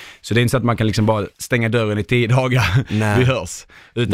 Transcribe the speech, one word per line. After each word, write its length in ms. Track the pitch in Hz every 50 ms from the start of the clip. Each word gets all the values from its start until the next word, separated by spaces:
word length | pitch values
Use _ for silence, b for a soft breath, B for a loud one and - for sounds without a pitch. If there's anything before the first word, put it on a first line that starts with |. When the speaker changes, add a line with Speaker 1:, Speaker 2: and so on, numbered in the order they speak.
| B B B B
Speaker 1:
Så 120 | B - 104
det 60 | 120
är 20 |
inte 100 | 120 117
så 60 | -
att 60 | 127 107
man 140 | 120 113
kan 100 | - 110
liksom 180 | 110 98 107 107
bara 200 | 107 110 104 95 - -
stänga 320 | _ - - 127 120 117 110
dörren 280 | 110 120 110 107 104
i 60 | 107 104
tio 240 | - 123 123 120
dagar, 580 | 107 127 135 127 127 127 131 107 90 90 135 120
<laughs> 40 | -
Speaker 2:
Nej. 300 | 104 107 110 104 104 123
Speaker 1:
"Vi 60 | 127
hörs." 400 | 123 131 107 87 - - - - B B B B B B
Utan 160 | 117 120 117